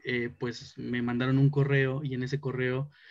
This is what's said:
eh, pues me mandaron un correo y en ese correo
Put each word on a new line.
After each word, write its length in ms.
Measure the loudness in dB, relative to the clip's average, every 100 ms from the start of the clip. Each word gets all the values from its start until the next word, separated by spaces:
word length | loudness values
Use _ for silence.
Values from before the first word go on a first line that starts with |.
eh, 260 | -6 -4 -4 -4
pues 380 | -6 -6 -12 -12
me 240 | -6 -2
mandaron 380 | 0 0 2 4
un 100 | 4
correo 560 | 4 2 4 2 0
y 80 | -4
en 100 | -4
ese 180 | -4 -4
correo 500 | -4 -2 0 0 -4 -10 -20